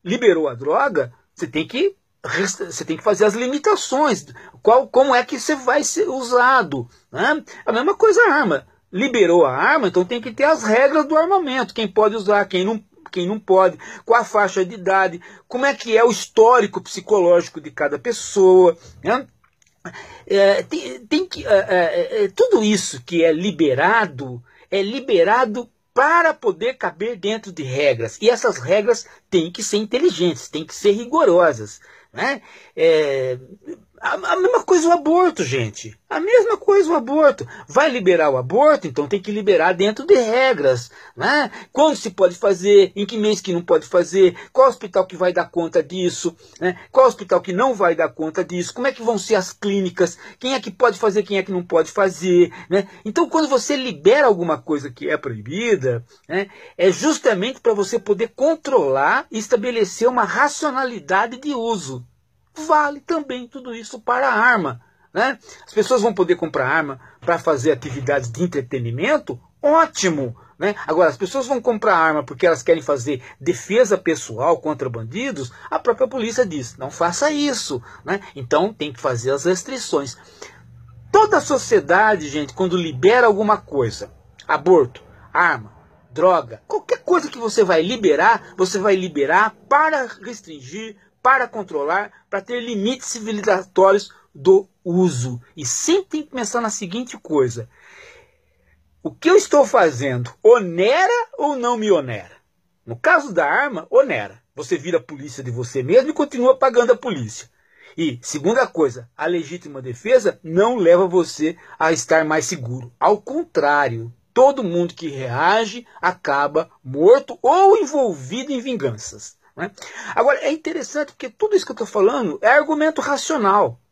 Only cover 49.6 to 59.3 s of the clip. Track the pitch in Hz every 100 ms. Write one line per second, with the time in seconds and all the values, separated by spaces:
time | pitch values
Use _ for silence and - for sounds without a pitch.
49.6 | 208 196 185 180 175 - - - 254 269
50.6 | - 180 240 202 220 202 202 196 190 185
51.6 | 175 165 160 - 196 151 185 175 170 -
52.6 | - 190 196 - 214 330 339 320 294 262
53.6 | - 285 254 151 165 269 269 185 170 147
54.6 | - 151 135 120 147 151 131 110 104 180
55.6 | 233 185 131 120 120 _ - 180 196 -
56.6 | - - 185 185 294 302 262 196 220 262
57.6 | 233 208 190 233 220 190 226 - 285 320
58.6 | 285 254 143 135 143 240 -